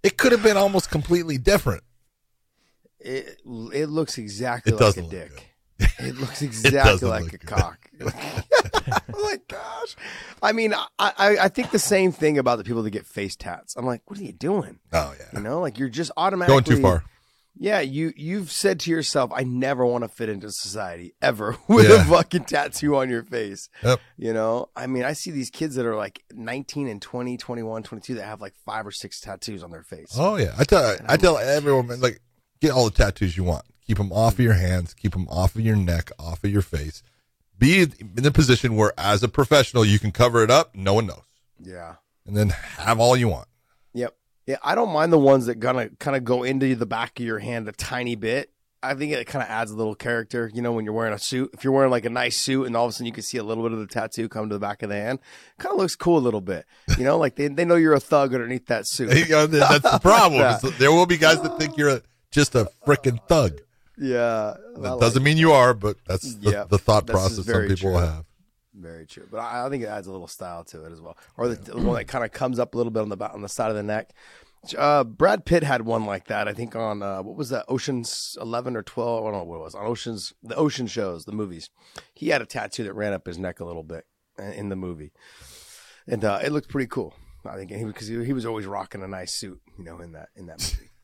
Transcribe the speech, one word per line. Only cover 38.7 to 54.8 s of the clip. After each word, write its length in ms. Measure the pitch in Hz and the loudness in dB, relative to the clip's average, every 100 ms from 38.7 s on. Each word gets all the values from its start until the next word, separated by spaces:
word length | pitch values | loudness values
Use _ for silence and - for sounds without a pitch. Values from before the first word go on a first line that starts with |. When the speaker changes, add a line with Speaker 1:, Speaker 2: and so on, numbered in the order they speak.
| 110 | 2
Speaker 1:
where, 160 | 107 - | 2 2
as 240 | 98 104 | 2 2
a 40 | 117 | 2
professional, 560 | - - 147 127 123 107 | 0 4 4 4 4 4
you 140 | 101 | 4
can 120 | 107 | 2
cover 320 | - 123 117 | 2 4 6
it 60 | 110 | 6
up. 240 | 135 165 101 | 6 4 -2
No 200 | 95 104 | 0 2
one 100 | 110 | 0
knows. 160 | - _ _ _ _ | -10 _ _ _ _
Speaker 2:
Yeah. 320 | 85 90 82 80 _ _ - | -20 -18 -18 -20 _ _ -4
Speaker 1:
And 100 | 104 | 0
then 140 | 104 | 2
have 500 | - - - 87 113 | 0 -8 -6 0 4
all 160 | 120 127 | 6 6
you 140 | 117 | 4
want. 180 | 76 - _ _ _ _ | 0 -8 _ _ _ _
Speaker 2:
Yep. 220 | 117 120 _ _ _ - | -8 -8 _ _ _ -8
Yeah, 100 | 135 | -4
I 100 | 143 202 | 0 0
don't 160 | 226 | 0
mind 220 | 151 165 | 0 4
the 60 | 160 | 6
ones 260 | 135 135 120 | 8 6 4
that 140 | 117 | -2
gonna 300 | 123 127 110 - | -2 -2 -4 -6
kinda 200 | 147 135 | -4 -4
go 240 | 120 127 | 0 -2
into 320 | 123 135 135 120 | 0 0 0 0
the 120 | 113 | -2
back 320 | 113 117 - | -4 -6 -8
of 60 | 117 | -6
your 140 | 110 | -6
hand 300 | 110 117 107 | -6 -8 -8
a 20 | |
tiny 440 | - - 127 123 113 | -10 -8 -6 -4 -4
bit. 360 | 110 127 - _ _ _ | -2 -4 -6 _ _ _
I 140 | 131 139 | -8 -6
think 180 | 151 | -4
it 140 | 143 120 | -6 -6
kinda 220 | 139 110 | -6 -6
adds 200 | 110 113 | -6 -6
a 40 | 107 | -4
little 180 | 110 101 | -6 -4
character, 540 | 120 117 113 120 113 | -4 -4 -4 -6 -6
you 80 | 113 | -6
know, 100 | 120 | -4
when 100 | 117 | -4
you're 100 | 107 110 | -4 -4
wearing 180 | 113 | -4
a 60 | 104 | -4
suit. 320 | - 127 127 | -6 -4 -6
If 100 | - | -4
you're 80 | 135 | 0
wearing, 180 | 135 135 | 2 4
like, 120 | 120 113 | 2 -2
a 40 | |
nice 260 | 120 123 - | -2 -2 -2
suit 280 | - 131 127 | -2 -2 0
and 100 | 117 | 0
all 100 | 120 | -2
of 40 | |
a 40 | |
sudden 120 | 107 120 | -2 -8
you 80 | |
can 100 | 113 | -8
see 140 | 101 127 | -8 -8
a 60 | |
little 200 | 107 113 | -6 -4
bit 80 | 113 | -4
of 80 | 113 | -4
the 80 | 104 | -8
tattoo 400 | 117 110 - 113 | -8 -8 -6 -8
come 220 | 110 107 | -6 -6
to 60 | 104 | -6
the 40 | |
back 220 | 101 104 | -6 -6